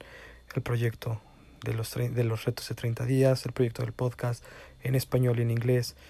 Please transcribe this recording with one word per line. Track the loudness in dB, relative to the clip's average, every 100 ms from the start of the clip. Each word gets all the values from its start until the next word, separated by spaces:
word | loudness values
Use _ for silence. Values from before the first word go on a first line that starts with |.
| -6 -20 -20 -20 -8 -6
el |
proyecto | -2 0 0 -2 -6 -6 -8 -20 -20 -10
de | -4
los | -4 -4
tre-, | -2 -2
de | 2
los | 0 0 -2
retos | -4 -6
de | -4
treinta | -4 -2 2
días, | 4 6 4 0
el |
proyecto | 0 0 0
del | -4
podcast | -2 -4 -2 -4 -4 -8 -20 -20 -8
en | 0 0
español | 2 2 4 4
y |
en | 2
inglés. | 2 2 2 2 -8